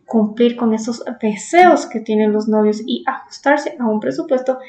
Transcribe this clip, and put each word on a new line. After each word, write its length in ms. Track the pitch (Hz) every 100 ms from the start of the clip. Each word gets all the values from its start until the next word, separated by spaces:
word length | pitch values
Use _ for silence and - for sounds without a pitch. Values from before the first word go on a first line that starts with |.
cumplir 520 | - 226 214 - 240 240
con 180 | 233
esos 280 | 220 233 233 - 233
deseos 640 | 214 208 - 339 359 285 -
que 140 | 226
tienen 320 | 220 214 214
los 140 | 208 214
novios 360 | 214 214 214
y 180 | 226 233 -
ajustarse 680 | - - - 269 294 - -
a 60 | 233
un 120 | 214
presupuesto 600 | 240 277 - 254 262 254